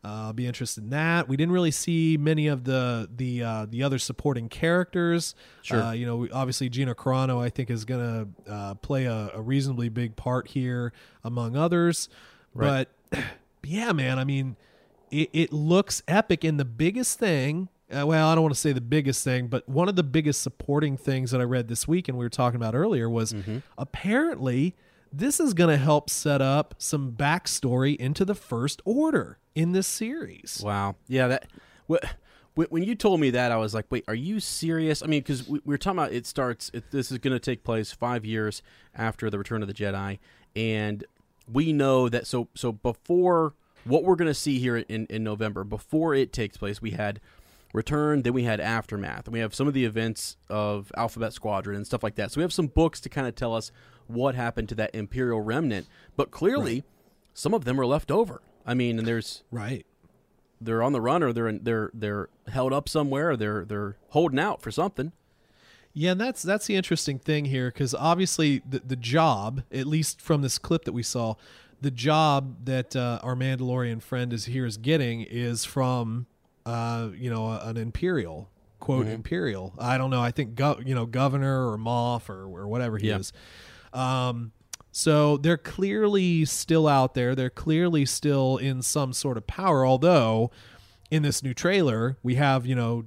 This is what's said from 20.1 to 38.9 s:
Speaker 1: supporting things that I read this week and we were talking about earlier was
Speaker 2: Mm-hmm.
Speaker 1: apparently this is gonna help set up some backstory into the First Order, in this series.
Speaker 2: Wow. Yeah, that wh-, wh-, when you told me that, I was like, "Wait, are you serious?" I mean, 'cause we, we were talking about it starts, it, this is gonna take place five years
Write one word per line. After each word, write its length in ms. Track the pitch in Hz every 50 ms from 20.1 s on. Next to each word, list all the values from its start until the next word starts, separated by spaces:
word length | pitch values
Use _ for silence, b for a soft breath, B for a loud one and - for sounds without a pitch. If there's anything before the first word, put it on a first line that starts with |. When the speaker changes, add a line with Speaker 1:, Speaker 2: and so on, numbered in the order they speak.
| 127 160 156 151 135 - -
Speaker 1:
supporting 520 | 135 - _ - - 143 147 156 147 135
things 340 | 127 - - 135 131 131 120
that 100 | 127 127
I 40 | 123
read 220 | 120 127 127 120
this 200 | 113 117 - -
week 200 | - 160 185 180
and 80 | - 127
we 80 | 123 120
were 60 | 117
talking 280 | - - 127 120 117
about 180 | 120 117 110 110
earlier 340 | 127 170 220 208 131 113 113
was 240 | 117 117 113 110 110
Speaker 2:
Mm-hmm. 240 | 104 92 104 110 127 b b b
Speaker 1:
apparently 1000 | - 131 - - - - 185 214 262 311 339 302 - 135 131 123 131 143 185 - b b b b b b b
this 280 | - 139 196 277 285 -
is 160 | 339 277 196
gonna 220 | 165 175 165 156
help 340 | 139 131 160 151 147 - -
set 320 | - - - 156 143 139 135
up 320 | 135 135 147 147 - -
some 340 | - - - - 147 139 131 117
backstory 840 | 110 143 143 160 180 - - - - - 131 123 127 131 143 147
into 280 | - 120 131 151 - 196
the 120 | 185 208
First 480 | - - - 123 113 120 143 - - -
Order, 540 | 185 226 277 311 320 294 185 - - - _ _ _ _ 156
in 140 | 160 175 180
this 140 | 190 185
series. 760 | - - - 220 226 277 330 - - - - - - - - 104
Speaker 2:
Wow. 320 | 104 101 101 98 98 95 - _
Yeah, 200 | - 127 131 127
that 200 | 123 127 135 - - B B B B B B B -
wh-, 60 | 160 - - - - - b b b b b b _
wh-, 160 | 156 165 -
when 120 | 160 165 180
you 120 | 208 240
told 240 | 202 - 214 190 165
me 100 | 151 131
that, 200 | 117 123 123 120
I 60 | 117
was 160 | 113 110 107 101
like, 120 | 110 107 _
"Wait, 160 | - 123 -
are 80 | - 110
you 240 | 117 135 175 214 214
serious?" 640 | 180 - - - - 165 165 160 160 156 151 - -
I 40 |
mean, 140 | 160 156 147 135
'cause 240 | - 143 123 123
we, 120 | - 147 147 _
we 80 | 147 143
were 40 |
talking 220 | 139 - 196 190 180
about 140 | 151 101 90
it 120 | 120 117
starts, 460 | - - - 135 123 117 - - - -
it, 180 | 120 - -
this 200 | - 139 123 -
is 60 | 131
gonna 220 | 120 - 135 131 120
take 240 | - - 123 - _
place 280 | - 117 110 107 -
five 320 | - - - 120 123 120 107
years 360 | 110 110 110 107 107 101 - b b b b b b